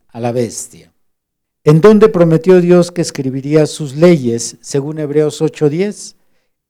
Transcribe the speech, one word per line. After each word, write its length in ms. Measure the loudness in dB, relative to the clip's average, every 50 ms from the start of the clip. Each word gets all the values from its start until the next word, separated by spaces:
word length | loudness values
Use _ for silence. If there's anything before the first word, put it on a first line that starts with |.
| _ _
a 120 | -14 -8
la 120 | -8 -6
bestia. 640 | -4 -4 -6 -6 -8 -14 -16 -18 -20 -20 _ _ _ _ _ _ _ _ _ _ _ _ _ _ _ _ 0
¿En 180 | 2 2 6
dónde 260 | 6 6 6 6 4 2
prometió 540 | 4 2 2 2 2 0 2 4 2 4
Dios 300 | 4 4 2 2 2 0
que 100 | -4 -8
escribiría 640 | -8 -6 -6 -8 -8 -6 -6 -8 -6 0 0 0 0
sus 280 | 0 -4 -10 -10 -10 -2
leyes, 600 | 2 4 4 4 2 0 -4 -4 -4 -6 -10 -14 _
según 380 | -16 -6 -6 -6 -6 -6 -8 -8
Hebreos 420 | -8 -2 -2 0 -2 -2 -2 -4
ocho 260 | -4 -4 -2 -2 -2 -2
diez? 480 | -2 -2 -4 -6 -6 -12 -18 -20 _ _ _ _ _ _ _ _ _ _ _